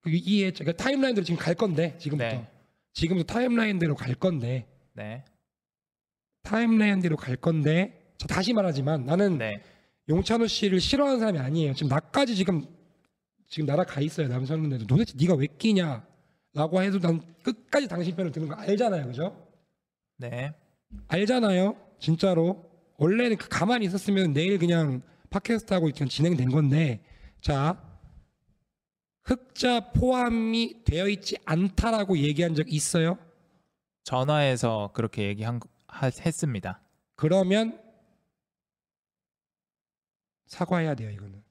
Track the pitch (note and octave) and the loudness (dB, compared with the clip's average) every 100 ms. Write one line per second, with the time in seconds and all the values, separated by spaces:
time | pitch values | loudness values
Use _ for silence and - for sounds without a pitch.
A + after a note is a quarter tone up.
0 | E3 E3 E3+ G#3 F#3+ F#3 D#3+ E3+ B3+ C#4 | 0 -2 2 0 0 -2 -4 -2 -2 0
1 | C4 A3 E3+ E3+ - E3+ A3 D3+ E3 - | 0 0 0 -2 0 0 0 0 -2 -4
2 | C#3+ D3 A#2 A#2 A2+ _ _ _ _ - | -6 -4 -4 -6 -10 _ _ _ _ -4
3 | E3 F#3 D#3+ A3+ B3+ A#3 A3 F#3+ E3 C#3+ | 0 0 0 -2 0 2 0 0 0 -2
4 | B2 B2+ F#3 D#3+ A#2 B2+ A2+ _ _ - | -4 0 0 0 -4 -6 -8 _ _ -14
5 | G#2 A#2+ - _ _ _ _ _ _ _ | -12 -14 -18 _ _ _ _ _ _ _
6 | _ _ _ _ - G#3+ A#3 A3+ G#3 G3 | _ _ _ _ -4 0 4 4 4 2
7 | F3 D3+ - B2+ E3+ D#3+ D3 E3 G3 - | 0 -2 -4 -2 0 2 2 2 0 -6
8 | _ _ - F3 F#3+ A3+ F#3 C#3 C#3 D#3 | _ _ -4 -2 0 2 2 0 -2 -2
9 | B2+ E3+ G3+ D#3 A2 G2+ - _ _ _ | 0 2 2 0 -4 -6 -14 _ _ _
10 | - D#3+ F#3+ A3+ A3+ - G#3 F#3 - C#4 | -2 0 2 2 2 0 2 2 2 2
11 | C#4+ C4 A3 E3 C3 D#3+ D3+ C3+ D3 C#3 | 2 2 0 0 0 0 0 0 0 0
12 | - - C4+ G3+ F#3+ E3+ - - _ _ | 0 0 0 0 0 -2 -4 -18 _ _
13 | _ _ _ _ _ - D3 D3 F3+ C#3+ | _ _ _ _ _ -6 -2 0 -2 -2
14 | D3+ D#3 C#3+ B2+ C3 D#3+ D#3 C3 G#2 C#3 | -4 -2 -2 -2 -2 -2 -2 -4 2 2
15 | - B2+ E3+ D#3 C#3+ - A3+ G3 E3+ A#2 | 2 0 2 2 0 0 2 2 2 -4
16 | - _ _ _ _ C#3+ D#3 F#3 G3 G3 | -10 _ _ _ _ -4 0 2 2 0
17 | E3+ E3 - - - A#3 _ C#4+ B3+ F3 | 0 0 -4 -8 -6 -6 _ 0 0 -4
18 | F3 F3 F3+ D3 D#3 - F3 G3+ A#3+ F3+ | -4 -2 -4 -4 -6 -6 -2 2 2 0
19 | B2+ B2 F3 - - _ _ _ _ _ | -4 -6 -6 -8 -20 _ _ _ _ _
20 | _ _ A#2+ A#2+ C#3 D3+ _ _ _ - | _ _ -10 -8 -8 -12 _ _ _ -18
21 | - E3+ G3+ B3+ A3 F3+ G3 - - _ | -4 0 2 2 2 2 2 -2 -14 _
22 | - E3 G3 E3+ E3+ G3 - _ _ - | -2 2 2 4 2 -2 -10 _ _ -2
23 | D#3 A3 B3 G#3+ - - F#3+ B3 G3 F#3+ | 2 2 2 -2 -4 -2 0 2 0 -2
24 | - G3 F3+ C#3 F3 G3 E3+ E3+ D3+ B2+ | 0 2 2 2 2 2 2 2 2 -2
25 | - _ _ G3 - A3+ - F#3 D#3+ C3+ | -8 _ _ -6 -2 -4 0 0 0 0
26 | C3+ - D#3+ E3 B2+ D3 D3 D3 D#3 A2 | -4 0 2 2 2 4 4 4 2 -2
27 | _ - - _ - C#3 D3 F#3+ - - | _ -20 -20 _ -2 0 0 -2 -10 -20
28 | - - _ _ _ _ _ _ _ _ | -20 -20 _ _ _ _ _ _ _ _
29 | _ _ - B3+ - - B3 A#3+ A#3+ - | _ _ -4 -4 -4 -2 0 0 0 0
30 | B3 B3+ B3 A#3 A3+ A3+ A3+ - - D3+ | 2 2 0 0 0 0 -2 -2 -2 0
31 | G3 G3+ - - - D#3+ F#3+ - A3 A3+ | -2 -2 -6 -10 -2 0 0 0 0 0
32 | G3 F3 D3 D3 E3+ D3+ D#3+ D3+ - F3 | 0 2 2 0 0 0 -2 -2 -2 0
33 | E3 F#3 - _ _ _ _ _ _ _ | 0 -2 -10 _ _ _ _ _ _ _
34 | - B2+ C3+ D3+ C#3+ B2 A#2+ A2 G2+ - | -6 -2 0 2 2 0 0 -2 -4 -4
35 | A2+ - G2+ G2+ A2 A#2+ - _ _ - | -4 -2 -4 -4 -4 -6 -8 _ _ -4
36 | C3 - E3+ - D#3 G#2+ F#2 F#2 _ _ | -4 -2 -6 -2 -4 -4 -8 -12 _ _
37 | _ - D3+ F#3+ F3+ G3+ A3+ - - _ | _ -4 2 2 4 2 0 -6 -20 _
38 | _ _ _ _ _ _ _ _ _ _ | _ _ _ _ _ _ _ _ _ _
39 | _ _ _ _ _ _ _ _ _ _ | _ _ _ _ _ _ _ _ _ _
40 | _ _ _ _ _ - F3 F3+ D#3+ C3 | _ _ _ _ _ -8 -2 0 0 -2
41 | A2 G2+ G2+ G2+ _ | -6 -10 -14 -18 _